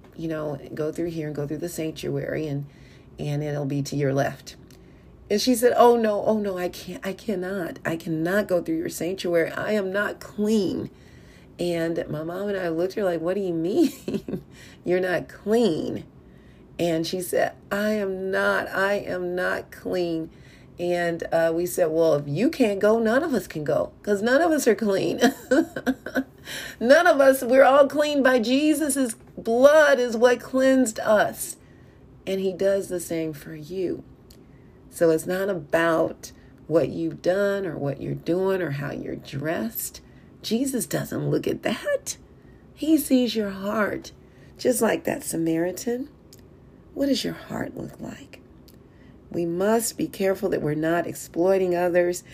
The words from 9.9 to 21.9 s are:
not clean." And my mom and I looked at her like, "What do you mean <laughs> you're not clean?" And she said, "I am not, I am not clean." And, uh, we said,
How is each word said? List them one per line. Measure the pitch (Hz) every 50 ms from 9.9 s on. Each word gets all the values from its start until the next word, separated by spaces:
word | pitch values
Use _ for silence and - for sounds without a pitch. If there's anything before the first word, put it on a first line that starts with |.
not | 185 202 208 196 - -
clean." | - - - 202 208 208 226 214 190 - - - - - - - - - - - - - - - - - - -
And | 170 175 170 165 165 170 170 165 - -
my | 151 151 160
mom | 165 175 185 202 208
and | 196 185
I | 185 170
looked | 160 165 175 190 -
at | 233
her | 202
like, | 185 175 160
"What | 165 175 185
do | 208
you | 196 180 170
mean | 165 160 175 220 339 311 - - - - - - - - - - - - - - - -
<laughs> | - - - -
you're | 175 175 185
not | 185 185 180 151 139 -
clean?" | - - - 202 220 240 240 196 156 - 127 117 110 104 - - - - - - - - - - - - - - - -
And | 165 175 160 160 165
she | - - 185
said, | 175 - - - - - - - - -
"I | 202 202 208 214
am | 214 214 202 196 190 185 190 190
not, | 190 196 202 202 196 185 - -
I | - 185 190 196 208
am | 202 - - 180 180 180 175 180
not | 180 180 185 190 175 - -
clean." | - - - - 185 185 175 170 165 160 160 165 - - - - - - - - - -
And, | 175 175 175 175 175 170 170 165 - -
uh, | - 165 165 165 165
we | 170 175
said, | 175 - 185 175 160